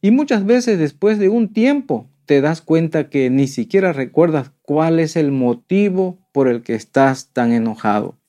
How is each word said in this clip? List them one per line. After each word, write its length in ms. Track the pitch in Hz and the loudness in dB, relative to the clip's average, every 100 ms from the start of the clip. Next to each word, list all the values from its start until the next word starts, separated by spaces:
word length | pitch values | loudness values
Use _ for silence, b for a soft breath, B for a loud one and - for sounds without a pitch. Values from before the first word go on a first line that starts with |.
Y 100 | 196 | 2
muchas 340 | 247 294 226 196 | 2 2 -2 2
veces 320 | 247 240 196 | 0 2 0
después 400 | 151 - 202 214 | -2 0 -2 2
de 100 | 190 | 0
un 240 | 226 220 | 0 -2
tiempo 560 | 220 240 285 269 120 - _ | 0 0 0 -2 -8 -8 _
te 160 | _ 143 | _ 0
das 220 | 143 165 | 2 -4
cuenta 480 | - 160 165 160 147 | -2 0 0 -2 -4
que 180 | 143 127 | -2 0
ni 180 | 131 135 | 0 0
siquiera 460 | - 110 190 190 | -4 -2 0 0
recuerdas 580 | 143 127 - 170 156 123 _ | -2 -4 0 2 0 -4 _
cuál 360 | - 147 160 165 | -4 -2 0 0
es 160 | 160 | 0
el 160 | 165 151 | 0 -2
motivo 880 | 139 123 120 _ 190 202 185 185 180 _ | 0 -2 -2 _ 0 0 0 -4 -6 _
por 160 | - 131 | -2 0
el 140 | 120 | 0
que 120 | 117 | -4
estás 600 | 117 - - 135 131 - | -8 -2 0 2 0 -8
tan 180 | - 120 | -4 0
enojado 640 | 117 113 107 110 104 107 - | 0 -2 -4 -2 -2 -4 -12